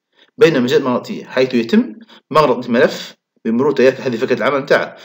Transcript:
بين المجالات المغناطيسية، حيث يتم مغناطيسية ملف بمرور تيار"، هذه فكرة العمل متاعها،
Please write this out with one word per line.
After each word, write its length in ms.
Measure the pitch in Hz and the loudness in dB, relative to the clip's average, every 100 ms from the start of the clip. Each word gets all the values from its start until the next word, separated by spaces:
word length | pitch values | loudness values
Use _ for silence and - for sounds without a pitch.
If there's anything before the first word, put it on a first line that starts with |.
| _ _ _ - | _ _ _ 2
بين 180 | 160 139 | 2 4
المجالات 260 | 123 147 | 0 0
المغناطيسية، 440 | 139 120 - 101 - | 0 -2 -4 -12 -6
حيث 280 | - 131 | -2 0
يتم 400 | 120 113 214 247 - - - - | 0 0 0 0 -6 -20 -20 -4
مغناطيسية 400 | 147 151 120 123 | 0 2 0 -2
ملف 440 | 117 165 - - - _ _ 113 | 2 2 0 -14 -18 _ _ -4
بمرور 260 | 117 147 | 0 0
تيار"، 220 | 131 127 - | 2 2 2
هذه 160 | 135 113 | -4 -4
فكرة 220 | 127 120 | -2 -2
العمل 240 | 113 143 | 0 -2
متاعها، 340 | - 127 85 - | 0 0 -2 -10